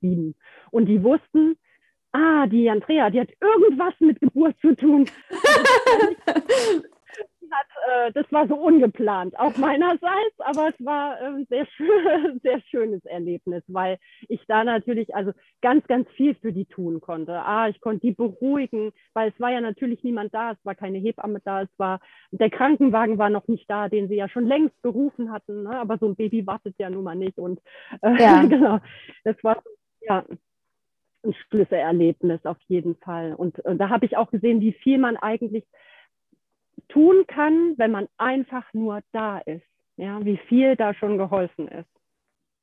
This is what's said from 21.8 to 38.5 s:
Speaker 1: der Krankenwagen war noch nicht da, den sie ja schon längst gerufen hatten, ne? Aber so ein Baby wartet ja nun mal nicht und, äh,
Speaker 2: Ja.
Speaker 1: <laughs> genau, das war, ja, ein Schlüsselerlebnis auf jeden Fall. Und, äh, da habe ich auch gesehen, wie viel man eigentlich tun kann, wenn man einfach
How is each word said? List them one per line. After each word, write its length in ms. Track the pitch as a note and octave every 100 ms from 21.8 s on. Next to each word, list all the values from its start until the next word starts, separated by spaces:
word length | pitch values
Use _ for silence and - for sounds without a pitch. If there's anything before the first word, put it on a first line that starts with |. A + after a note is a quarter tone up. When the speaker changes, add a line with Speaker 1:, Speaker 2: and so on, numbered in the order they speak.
| F#3+ F#3+ - _ _
Speaker 1:
der 180 | F#3 A3
Krankenwagen 680 | - C4+ D4+ C4+ A3 A3+ G#3
war 120 | G#3
noch 180 | G#3 -
nicht 220 | A3 -
da, 180 | G#3 G3+
den 220 | G#3 F#3+
sie 60 | G#3
ja 120 | G3
schon 180 | B3 A#3
längst 360 | C#4+ D#4 -
gerufen 480 | A#3+ G#3+ C#4+ - A3+
hatten, 320 | G#3+ - G#3
ne? 160 | G3+ B3
Aber 180 | A3 A3
so 80 | G#3+
ein 100 | G3
Baby 280 | G#3+ A3+ G3
wartet 300 | A3 G3+ -
ja 100 | F#3
nun 160 | F#3+ F#3
mal 100 | F3
nicht 220 | F#3 -
und, 240 | F3+ F#3 _ - - -
äh, 200 | G#3+ A#3+
Speaker 2:
Ja. 200 | A3 F#3+
Speaker 1:
<laughs> 60 | -
genau, 320 | C4+ B3+ G#3+ - - - -
das 140 | A3 G#3+
war, 220 | A3 A3+ - - _ _
ja, 240 | A4+ F#3+ - - _ _ _ _ _ _ _ _
ein 100 | A3+ - -
Schlüsselerlebnis 960 | G#3+ F#3 F3+ D#3 E3+ E3+ - F3 E3 -
auf 120 | E3+ -
jeden 280 | F3+ E3+ E3
Fall. 360 | - E3+ E3 D#3
Und, 280 | F3 - -
äh, 100 | F3
da 120 | G3
habe 160 | A3+ A3+
ich 120 | -
auch 140 | A3+
gesehen, 300 | G#3 A#3 A#3
wie 120 | G#3+
viel 240 | - C4 C4+
man 200 | B3 A#3
eigentlich 460 | G#3+ A3+ A3+ G#3+ - _ _ _ _ _ _ _ _ _ _ - -
tun 360 | D4 E4 F#4+ -
kann, 500 | C#4+ D4+ D#4+ E4+ C4
wenn 140 | A3+
man 160 | G3+ - -
einfach 480 | A#3 C4+ B3+